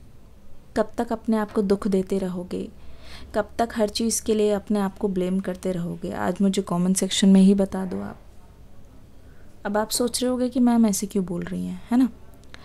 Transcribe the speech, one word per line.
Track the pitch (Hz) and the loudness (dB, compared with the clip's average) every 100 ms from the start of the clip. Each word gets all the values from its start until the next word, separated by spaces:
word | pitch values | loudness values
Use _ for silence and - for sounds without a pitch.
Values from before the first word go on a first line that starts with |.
| - - - - - - - - | -20 -20 -20 -20 -16 -16 -4 -2
कब | 214 - | -2 -4
तक | 226 | -4
अपने | 226 - 220 | -4 0 0
आप | 208 | 0
को | 226 | 0
दुख | 196 202 208 | 2 2 2
देते | 190 185 196 | 0 0 -2
रहोगे? | 185 180 180 190 - - - - - - - | -4 -6 -8 -8 -10 -12 -14 -14 -14 -16 -6
कब | 220 208 - | -4 -4 -2
तक | 233 | -2
हर | 226 208 | 0 0
चीज़ | - 226 - | 0 -2 0
के | - | 0
लिए | 214 208 | 2 2
अपने | 202 202 208 | 0 0 0
आप | 196 - | 0 -2
को | 208 | -2
ब्लेम | 185 180 190 | 0 0 0
करते | 185 180 185 | -2 -4 -4
रहोगे? | 180 170 170 180 | -4 -4 -6 -8
आज | - 202 180 | -4 -2 2
मुझे | 196 196 | 2 2
कमेंट | 190 175 180 190 | 0 0 2 2
सेक्शन | 185 - 196 | 0 4 8
में | 190 | 10
ही | 190 | 8
बता | 202 190 190 185 | 6 2 -2 -6
दो | 196 | -6
आप। | - - - - - - - - - - - - - - - - 208 | -8 -12 -20 -20 -20 -20 -20 -20 -20 -20 -20 -20 -20 -20 -20 -10 -2
अब | 208 | 0
आप | 214 | 0
सोच | - 240 - | 0 -2 0
रहे | 254 | -2
होगे | 254 254 | 0 0
कि | 254 | 2
मैम | 240 233 226 | 4 6 4
ऐसे | 196 196 | 2 -2
क्यों | 202 | -2
बोल | 180 175 | -2 -4
रही | 175 180 | -6 -6
हैं, | 180 180 - | -6 -8 0
है | 240 | 2
ना? | 240 - - - - - | 2 0 -18 -20 -20 -18